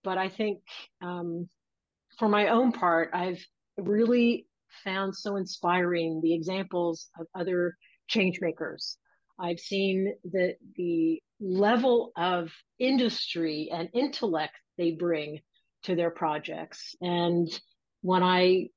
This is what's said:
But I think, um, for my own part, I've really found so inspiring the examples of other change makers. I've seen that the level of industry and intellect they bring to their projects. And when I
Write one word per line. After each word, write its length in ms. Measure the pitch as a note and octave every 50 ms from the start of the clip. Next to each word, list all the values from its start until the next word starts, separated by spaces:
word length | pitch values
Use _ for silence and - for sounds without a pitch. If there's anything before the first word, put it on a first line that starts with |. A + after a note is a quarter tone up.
| -
But 120 | G3 F#3
I 120 | F#3 F#3+ F#3+
think, 300 | F#3 - G#3+ G#3+ G3 F3 _ - - - - _ _ _
um, 480 | F3+ F3+ F3+ F3 E3+ E3+ E3+ E3+ F3+ F3+ _ _ _ _ _ _ _ _ _ _ _ _ _
for 120 | - A3+ G#3
my 180 | G#3 G#3 G#3
own 240 | E3 F3 A#3 C4 B3
part, 380 | A#3 - F#3+ F3 E3+ E3 E3 - -
I've 300 | F3+ F3 F#3 F3 E3+ - _ _ _ _ _ _
really 680 | - F#3 F#3 G#3 G#3+ A#3 A3+ B3 A#3+ A#3+ A#3 A#3 - - _ _ _ _ _ - - -
found 300 | G3 F#3+ F#3+ G3 F#3+ G3
so 200 | - - G#3 G3+
inspiring 880 | G3 F#3 F#3 - - - F3 F3 F3+ F3 F3 F3 E3+ E3 E3 D#3+ D#3+
the 120 | E3 E3 E3+
examples 760 | E3 D#3 E3+ F#3 F#3+ F#3+ F3+ - F3 F3 E3+ E3 E3 - - _ E3+
of 80 | E3 - -
other 400 | F#3 F3 F#3+ F3+ F3 F3 F3 E3+ _ _ - _ _ _
change 320 | - - A3 F#3+ F#3 F3 -
makers. 580 | F#3 E3 D#3+ - D#3+ - D3 D3+ - - - _ _ _ _ _ _ _ _
I've 220 | - F3+ F3 F3 E3+
seen 540 | - - G3 G3 G3 G3 F#3+ F#3+ F#3+ G3+ - - - F3
that 240 | E3+ F#3+ F3+ F#3 - _ - - _
the 440 | - F3+ F3 E3+ E3 D#3+ E3 D#3+ - _ _ _ _
level 680 | G#3 F#3+ F3+ F#3+ G3+ G#3 A#3+ A#3 B3+ C4 A#3+ A#3 - - _
of 380 | E3+ E3+ F3+ F3+ F3 E3+ D#3+ - - _ _ _ _
industry 920 | B3 C4 C4+ B3+ B3 A3+ - - - - - E3+ E3 D#3+ D3+ D3+ D#3 - -
and 160 | E3 E3+ - -
intellect 600 | A#3+ C4+ C4+ - - B3 G#3 E3 D#3 D3+ - - - _ _ _
they 140 | - F3 E3+
bring 480 | E3 - F3 F3 E3+ D3+ D3 D3+ D3+ D3+ _ _ _ _ _ _ _ _ -
to 120 | - F3+
their 160 | E3 E3+ E3+
projects. 840 | E3+ - E3+ D#3 D3+ D3+ - - D#3+ D#3+ E3 - - - - - - _
And 460 | F3+ F3 F3 F3 F3 E3+ F3 F3 E3+ E3 - - _ _ _ _ _ _ _ _
when 220 | - F3+ F#3 F#3 F#3
I 460 | F#3 F#3 F#3 F3+ F#3 F#3 F#3 - - _